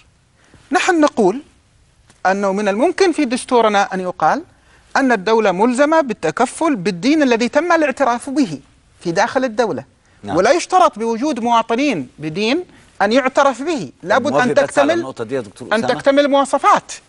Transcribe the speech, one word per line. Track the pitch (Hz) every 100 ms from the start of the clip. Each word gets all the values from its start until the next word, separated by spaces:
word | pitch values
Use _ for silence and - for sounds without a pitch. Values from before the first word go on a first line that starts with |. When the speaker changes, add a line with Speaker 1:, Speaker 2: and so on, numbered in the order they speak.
| _ _ _ _ _ - -
Speaker 1:
نحن | 349 - 339
نقول | 294 - 185 247 - _ _ _ _ _ _ _ 180
أنه | 196 202
من | 190 208
الممكن | 202 330 320 381
في | 294 269
دستورنا | 240 - 247 220 202 202
أن | 185
يقال | 180 - 156 226 359 _ _ _ _ -
أن | 269
الدولة | 226 180 226 214
ملزمة | 180 240 247 294 320
بالتكفل | 285 208 156 - 247 - 320 240
بالدين | 175 170 226 311
الذي | 269 233 240
تم | 294 349
الاعتراف | 330 294 262 254 240 -
به | 269 220 139 - _ _ _
في | 175
داخل | 170 233 269
الدولة. | 262 214 226 131 - _ _ _
Speaker 2:
نعم. | 104 156
Speaker 1:
ولا | 208
يشترط | 330 - 370 320 208
بوجود | 226 226 294 240
مواطنين | 233 233 220 233 294 185 123 -
بدين | 156 160 220 311 359 - _ -
أن | 202
يعترف | 247 262 294 277 226
به، | 294 302 151 -
لابد | 170 240 294
أن |
Speaker 2:
موافق | 262 247
بس | -
على | 277
Speaker 1:
تكتمل، | 294 285
Speaker 2:
النقطة | 339 - -
دي | 110 131
يا |
دكتور | 101 - 120
Speaker 1:
أن | 220
Speaker 2:
أسامة. | 247
Speaker 1:
تكتمل | 240 285 277 285
مواصفات. | 277 269 285 403 - - -